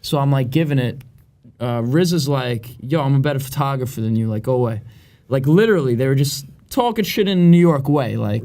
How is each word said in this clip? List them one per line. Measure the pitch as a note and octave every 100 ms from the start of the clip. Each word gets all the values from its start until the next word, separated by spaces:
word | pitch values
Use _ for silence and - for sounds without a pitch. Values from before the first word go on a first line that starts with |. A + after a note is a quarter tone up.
So | - D#3
I'm, | C#3
like, | C#3 B2+
giving | D3 D#3+ C#3+
it. | B2 - - - _ _ - _
Uh, | A#2+ A#2+
Riz | A#2 C#3+ F3+
is | E3+ C3+
like, | C#3 B2 A#2 G#2 -
Yo, | B2+ D#3+
I'm | C3+
a | C#3
better | C3+ C#3
photographer | - - C#3+ C#3 B2+ B2
than | A2 A2+
you. | A2
Like, | G#2+
go | G#2+
away. | B2+ A#2+ A2 - - - _ _
Like, | C3+ C3+
literally, | D#3+ A3+ G3 C3+
they | A#2 C3
were |
just | C3+ C#3 - - - _
talking | - A#3+ A3
shit | G3+ - G3
in | F#3
a |
New | F3 E3+
York | F3 D3 C3+
way. | D3 B2 A2
Like | A2 G#2